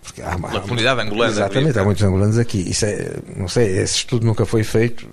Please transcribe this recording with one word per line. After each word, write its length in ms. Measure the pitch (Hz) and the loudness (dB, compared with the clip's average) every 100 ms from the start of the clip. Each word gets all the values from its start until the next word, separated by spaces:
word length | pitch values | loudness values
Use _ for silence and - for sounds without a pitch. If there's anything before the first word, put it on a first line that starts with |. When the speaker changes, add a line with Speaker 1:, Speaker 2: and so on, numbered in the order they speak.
Speaker 1:
Porque 200 | - - | -18 -12
há, 140 | - 90 | -8 -6
Speaker 2:
Pela 200 | 85 107 | -4 -6
Speaker 1:
há 20 | |
Speaker 2:
comunidade 400 | - 120 113 127 | -4 0 2 0
angolana, 320 | 107 104 113 | 0 2 2
Speaker 1:
Exatamente, 240 | 104 98 131 | 2 0 2
Speaker 2:
evidentemente. 220 | 151 110 | 2 2
Speaker 1:
há 40 | |
muitos 180 | 98 95 | 2 2
angolanos 340 | 101 92 104 113 | 2 4 2 2
aqui. 200 | 117 101 87 | 0 -2 -2
Isso 160 | - 107 | -2 -2
é, 300 | 87 85 - - 95 | -2 -6 -8 -10 -8
não 120 | 92 | -2
sei, 280 | 127 110 98 | 2 2 2
esse 180 | 98 - | 0 -2
estudo 280 | - 123 | -2 0
nunca 220 | 113 107 107 | 2 2 2
foi 160 | 113 | 0
feito 420 | 107 113 117 - - | 2 2 2 -2 -10